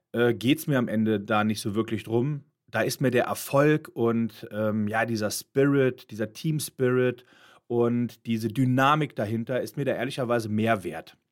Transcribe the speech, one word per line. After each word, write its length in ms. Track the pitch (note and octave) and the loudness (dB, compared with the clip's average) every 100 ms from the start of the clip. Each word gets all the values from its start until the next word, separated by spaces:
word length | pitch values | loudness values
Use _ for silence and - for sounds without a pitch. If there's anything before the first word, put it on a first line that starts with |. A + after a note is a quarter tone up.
| _ | _
äh, 200 | A2+ A#2+ | 0 2
geht's 340 | G#2+ A#2 D#3 - | 2 2 0 0
mir 120 | C3 | 0
am 100 | A2+ | 0
Ende 320 | A2+ A2 G#2+ | 0 0 0
da 240 | G#2 G#2+ | 0 0
nicht 160 | G#2+ G#2 | 0 -2
so 140 | A2+ | -4
wirklich 300 | G#2 A2+ G#2+ | -4 -2 -4
drum. 400 | - A#2+ C#3 D3 - _ _ | -2 -2 0 -4 -10 _ _
Da 120 | B2 | -2
ist 180 | C#3 - | -2 0
mir 100 | C3+ | 0
der 140 | A#2+ | 2
Erfolg 640 | - G2+ - C#3 D3+ D3+ - | 0 -4 0 2 4 2 -2
und, 520 | - A#2 A#2 A2+ - - | -2 0 0 -2 -6 -10
ähm, 360 | G#2 G#2+ G#2+ G#2 | -4 -2 0 -2
ja, 180 | A2 A#2 | 0 0
dieser 240 | A2 G#2 | -2 -2
Spirit, 800 | - - C3+ C#3+ C#3 C3 B2 - | -6 -4 0 2 4 2 0 -10
dieser 240 | G#2+ G#2+ | -8 -8
Team-Spirit 920 | - D#3+ D3+ - - B2+ B2+ B2+ B2 - _ - _ - | -4 -4 -2 -4 -2 0 2 0 -2 -12 _ -20 _ -4
und 600 | A#2+ A#2+ A#2+ A#2+ - A#2 | 2 2 2 -2 -6 -4
diese 220 | A2+ A2+ | -2 -2
Dynamik 680 | G#2 B2+ B2+ C3+ D3+ D3 - | 0 2 4 4 4 0 -4
dahinter 460 | G#2+ A2+ A#2 B2+ | -4 -4 -4 -4
ist 160 | A2 - | -4 -4
mir 80 | C3 | -4
da 80 | |
ehrlicherweise 560 | F#2+ C3 C#3 A#2 A#2+ G#2+ | -2 -4 -4 -2 -2 0
mehr 340 | G#2+ A2+ A2 | 0 2 0
wert. 320 | F2 D#2+ - _ _ | -2 -10 -14 _ _